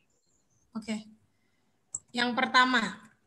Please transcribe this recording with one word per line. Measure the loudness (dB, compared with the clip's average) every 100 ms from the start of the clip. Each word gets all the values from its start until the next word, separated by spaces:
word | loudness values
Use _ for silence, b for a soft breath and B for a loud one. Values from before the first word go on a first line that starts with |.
| _ _ _ _ _ _ _
Oke. | -12 -8 -10 -10 -20 _ _ _ _ _ _ _ -16 -10
Yang | -4 -2
pertama | 0 2 4 4 2 -2 -6 -18 _